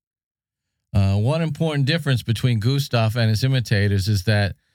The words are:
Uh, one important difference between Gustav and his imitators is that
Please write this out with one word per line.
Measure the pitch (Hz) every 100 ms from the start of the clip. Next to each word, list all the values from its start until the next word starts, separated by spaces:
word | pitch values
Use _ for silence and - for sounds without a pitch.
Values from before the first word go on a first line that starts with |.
| _ _ _ _ _ _ _ _ _
Uh, | 101 98 101
one | 113 160
important | 160 147 165 147 135
difference | 165 147 123
between | - - 131 113
Gustav | 104 139 139 120 113 113
and | 110
his | 107
imitators | 131 131 110 104 101 98 92
is | 101
that | 98 104 101 - _